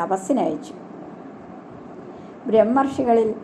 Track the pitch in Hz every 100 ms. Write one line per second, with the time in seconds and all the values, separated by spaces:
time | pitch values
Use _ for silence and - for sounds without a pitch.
0 | 170 190 - 254 165 151 - - - -
1 | - - - - - - - - - -
2 | - - - - 240 220 214 269 269 -
3 | 247 233 220 214